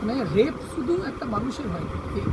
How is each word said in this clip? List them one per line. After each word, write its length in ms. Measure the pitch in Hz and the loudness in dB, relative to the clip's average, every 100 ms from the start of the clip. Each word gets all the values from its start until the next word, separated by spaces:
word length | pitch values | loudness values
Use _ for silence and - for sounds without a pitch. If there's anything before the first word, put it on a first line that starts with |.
মানে 220 | 208 262 190 | -2 0 2
রেপ 200 | 170 277 - - | 6 4 2 -6
শুধু 280 | - 254 349 | -2 0 0
একটা 240 | 349 - 254 | 0 -4 -2
মানুষের 420 | 208 247 - 254 | -2 -2 -2 -4
হয় 120 | 170 | -2
না, 340 | 151 - - | -4 -4 -4
এই 60 | 214 - | -2 0